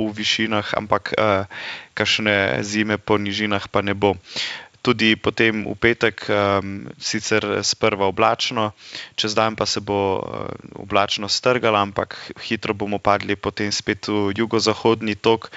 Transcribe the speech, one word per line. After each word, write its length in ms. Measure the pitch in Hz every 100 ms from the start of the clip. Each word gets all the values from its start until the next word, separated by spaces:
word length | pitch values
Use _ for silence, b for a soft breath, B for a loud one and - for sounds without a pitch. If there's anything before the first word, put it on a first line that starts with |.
v 80 | 107
višinah, 640 | 104 107 - 110 107 104
ampak, 400 | 113 107 104 -
eh, 320 | - 107 98 101 B B B B
kakšne 640 | - 107 - 107 101 98 127 104
zime 320 | 107 107 104
po 160 | -
nižinah 560 | 107 101 101 107 101 -
pa 80 | 101
ne 160 | 101
bo. 240 | 98 101 92 B B B B B _
Tudi 320 | - 113 110
potem 480 | 107 - 110 113 110
v 160 | 101 107
petek, 480 | 117 117 113 104 -
em, 640 | 104 101 98 98 98 - -
sicer 640 | - 110 - 107 104 101
sprva 480 | 101 - 110 104 98
oblačno, 640 | 95 110 117 - 123 107 - B B B
čez 160 | - 107
dan 240 | 107 110
pa 80 | 107
se 160 | 107 -
bo, 400 | 101 101 98 95
eh, 320 | - 55 - - -
oblačnost 640 | - 101 101 101 - 101 -
strgala, 400 | 127 127 113 104 101
ampak 320 | 98 - - - -
hitro 320 | - 110 -
bomo 240 | 104 104 101
padli 400 | 104 101 98 101
potem 320 | 107 - 104
spet 400 | 101 - 107 -
v 240 | 104 101
jugozahodni 800 | 101 113 110 107 107 113 113 110
tok, 400 | 107 113 113 -